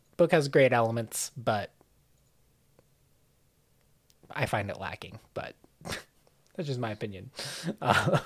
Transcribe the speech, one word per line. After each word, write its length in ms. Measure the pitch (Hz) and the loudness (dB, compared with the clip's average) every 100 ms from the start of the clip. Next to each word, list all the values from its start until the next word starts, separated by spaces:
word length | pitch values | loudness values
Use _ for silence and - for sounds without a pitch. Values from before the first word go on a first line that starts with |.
| _ - | _ 2
Book 140 | 165 | 4
has 160 | 165 139 | 4 4
great 240 | 143 131 | 6 6
elements, 580 | 120 113 117 110 - - 131 | 6 2 0 -4 -6 -8 -6
but 340 | 113 104 - _ _ _ _ _ _ _ _ _ _ _ _ _ _ _ _ _ _ _ _ _ _ _ _ _ - | -2 -2 -4 _ _ _ _ _ _ _ _ _ _ _ _ _ _ _ _ _ _ _ _ _ _ _ _ _ -12
I 160 | - 120 | -6 -4
find 240 | 110 101 | -4 -4
it 100 | - | -8
lacking, 400 | - - - 113 _ | -10 -12 -16 -18 _
but 220 | - - - _ | -12 -12 -16 _
<laughs> 140 | _ - - - _ _ _ _ - | _ -12 -12 -14 _ _ _ _ -10
that's 120 | 147 | -6
just 120 | 123 | -4
my 120 | 113 | -4
opinion. 400 | 104 107 95 117 - | -6 -8 -10 -14 -12
<laughs> 60 | 139 - 160 - | -12 -8 -8 -2
Uh, 380 | 127 - - - | 2 4 4 0